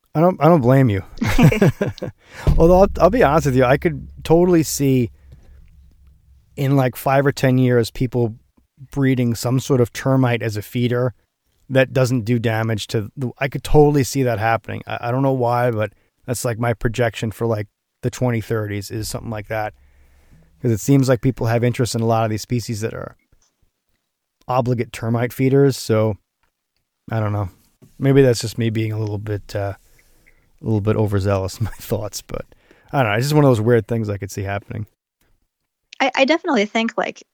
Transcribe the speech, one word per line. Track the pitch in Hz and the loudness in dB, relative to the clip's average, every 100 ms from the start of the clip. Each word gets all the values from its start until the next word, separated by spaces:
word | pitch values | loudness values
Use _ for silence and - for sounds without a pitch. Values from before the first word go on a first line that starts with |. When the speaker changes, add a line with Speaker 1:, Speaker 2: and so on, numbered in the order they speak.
| _ | _
Speaker 1:
I | 151 | 2
don't, | 175 185 | 2 4
I | 147 | 4
don't | 175 | 4
blame | 117 135 127 | 4 4 4
you. | 95 - - | 0 -4 -8
<laughs> | 104 - 160 214 175 - 120 - - | 0 4 4 6 2 0 -6 -6 -12
Speaker 2:
<laughs> | - _ - - - | -14 _ -4 0 4
Speaker 1:
Although | 165 180 | 6 6
I'll, | 202 - | 4 4
I'll | 165 | 2
be | 240 | 4
honest | 147 156 139 | 4 4 2
with | 127 | 2
you, | |
I | 123 143 | 4 2
could | 170 135 - - | 0 -4 -12 -14
totally | - 165 180 170 | 0 2 4 2
see | 143 - 139 131 117 - - - - - - - - _ - _ _ _ _ | 0 -2 0 0 0 -6 -20 -20 -20 -20 -20 -20 -20 _ -20 _ _ _ _
in, | - 135 139 | -6 0 2
like, | 127 | 0
five | - 143 135 139 | -2 0 2 2
or | |
ten | - 135 127 | 0 2 2
years | 127 120 113 | 4 2 0
people | - 127 123 117 117 _ _ _ _ 131 | -2 -4 -2 -2 -4 _ _ _ _ -10
breeding | 143 135 127 120 | -2 0 2 0
some | 113 120 131 | -2 -2 -2
sort | - 131 | 0 2
of | 117 | 2
termite | - 135 131 123 117 | 0 0 2 2 0
as | 117 104 | -4 -6
a | |
feeder | - 123 120 123 127 - _ _ _ _ - | -6 -4 -2 0 -2 -6 _ _ _ _ -2
that | 131 131 | 0 2
doesn't | 131 127 127 | 2 0 0
do | 104 120 | 0 -2
damage | 113 110 113 110 - | 0 -2 -2 -4 -4
to | 117 104 - | -6 -6 -8
the, | 123 - | -10 -6
I | 135 | -6
could | 131 | -6
totally | - 151 147 147 | 4 6 6 4
see | 123 139 | 0 -2
that | 123 110 | -2 0
happening. | 113 113 - 104 - | 0 -2 -4 -12 -10
I, | 107 120 | -8 -4
I | |
don't | 127 | -2
know | 139 | 0
why, | 135 120 120 123 | 0 0 0 0
but | 110 107 - _ _ - | -2 -6 -8 _ _ -10
that's, | 123 | -6
like, | 127 110 | -6 -4
my | 120 | -4
projection | 120 120 110 117 - 113 | -2 -4 -2 -2 -2 -8
for, | - 117 | -4 -4
like, | 107 104 _ _ _ | -4 -6 _ _ _
the | 120 | -8
twenty | - 127 117 | -4 -2 -2
thirties | - 113 104 101 98 | -4 -6 -4 -8 -8
is | 110 104 | -10 -8
something | 127 - | -10 -10
like | 107 101 | -12 -8
that. | 110 107 - _ _ _ _ _ - _ _ | -8 -8 -10 _ _ _ _ _ -20 _ _
'Cause | 123 | -4
it | 110 | -2
seems | - 139 127 | 2 2 4
like | 123 | 0
people | 135 - 117 | 0 -2 -2
have | 117 | 0
interest | 120 117 120 117 | 0 -2 -4 -2
in | |
a | 113 | 0
lot | 113 | 0
of | 113 | 0
these | 107 | -4
species | - 123 110 107 | -6 -6 -6 -8
that | 110 | -8
are | - - - _ _ _ _ _ _ _ _ _ _ _ _ - | -8 -14 -18 _ _ _ _ _ _ _ _ _ _ _ _ -4
obligate | 127 123 120 117 | -2 0 -2 -4
termite | - 113 117 120 | -6 -4 -2 -4
feeders. | - 131 139 139 127 | 0 2 4 4 2
So | - 110 110 101 _ _ _ _ _ _ _ _ - | 0 0 0 -2 _ _ _ _ _ _ _ _ -8
I | 110 | -4
don't | 107 | -2
know. | 104 95 - _ _ - - | -4 -6 -10 _ _ -20 -4
Maybe | 135 135 | 2 6
that's | 131 117 | 6 2
just | 113 - | -4 -4
me | 113 | -4
being | 110 110 | -2 -4
a | 107 | -4
little | 107 104 | -6 -6
bit, | 107 104 - 107 | -6 -8 -6 -6
uh, | 98 98 _ _ _ _ _ _ _ _ | -6 -8 _ _ _ _ _ _ _ _
a | |
little | 113 107 | -2 0
bit | 104 | 0
overzealous | 107 104 101 98 98 95 - | 0 0 0 0 -2 -2 -6
in | |
my | 98 | -8
<laughs> | - | -8
thoughts, | - 107 104 - | -8 -6 -6 -12
but | - 50 - _ _ _ _ | -12 -12 -12 _ _ _ _
I | 147 | -2
don't | 113 | 0
know. | 104 | 0
It's | 143 | 2
just | |
one | 151 | 4
of | 139 | 4
those | 113 | 4
weird | 110 117 101 | 4 2 2
things | 117 104 | -4 -4
I | 101 | -6
could | 98 | -8
see | - | -8
happening. | 98 101 - 104 104 _ _ _ _ _ _ _ _ _ _ - | -6 -8 -8 -12 -12 _ _ _ _ _ _ _ _ _ _ -4
Speaker 2:
I, | 269 | -2
I | - | -2
definitely | 269 320 359 247 208 | -2 -2 -2 -2 -2
think, | 226 226 - | -4 -4 -6
like, | - - - | -8 -10 -20